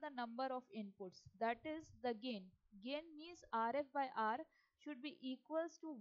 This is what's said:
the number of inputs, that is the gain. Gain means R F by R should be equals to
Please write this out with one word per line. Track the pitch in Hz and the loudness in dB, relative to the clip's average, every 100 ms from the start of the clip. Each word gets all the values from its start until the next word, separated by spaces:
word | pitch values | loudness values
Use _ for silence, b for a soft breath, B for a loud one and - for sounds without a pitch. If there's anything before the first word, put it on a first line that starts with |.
the | 302 254 | -2 -2
number | 233 233 262 | -2 0 2
of | 254 247 226 | 0 -2 -6
inputs, | 202 196 185 - - - | -6 -6 -8 -8 -18 2
that | 226 233 | 2 2
is | 311 311 311 - | 0 -4 -6 -2
the | 240 | 0
gain. | 220 254 208 185 - _ 202 | 2 0 -2 -4 -16 _ -10
Gain | 233 294 330 302 | -2 -2 -2 -10
means | 330 349 - | -12 -14 -2
R | 226 226 277 | 2 4 2
F | 277 | 2
by | 285 262 - | 0 2 4
R | 220 254 320 b b _ | 4 4 -2 b b _
should | 294 262 | -8 -6
be | 285 - | -6 -4
equals | 254 262 - 320 330 - | -4 -4 0 2 2 -2
to | 320 254 | -6 -2